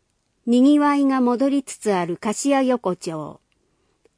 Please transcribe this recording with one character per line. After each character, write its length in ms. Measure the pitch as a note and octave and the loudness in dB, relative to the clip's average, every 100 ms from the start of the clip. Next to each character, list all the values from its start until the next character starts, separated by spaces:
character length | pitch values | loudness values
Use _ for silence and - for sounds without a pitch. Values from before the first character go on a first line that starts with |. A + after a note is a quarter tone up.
| _ _ _ _ - | _ _ _ _ 0
に 140 | A#3+ | 2
ぎ 160 | C4 D4 | 4 4
わ 160 | D4 C#4+ | 2 2
い 100 | C#4 | 0
が 160 | C4 | 2
戻 280 | A#3+ A#3+ C#4 | 0 0 0
り 140 | C#4 | -2
つ 140 | - - | -4 -6
つ 160 | G#3+ | -2
あ 120 | F#3+ E3+ | -2 -2
る 120 | F3 | -4
菓 160 | A3 | -6
子 160 | G#3 C#4 | -4 0
屋 140 | C#4 | 0
横 340 | C4 B3 F#3+ F3 | 0 -2 -4 -6
丁。 420 | - D#3+ C#4 - _ _ _ _ _ _ _ | -8 -10 -12 -16 _ _ _ _ _ _ _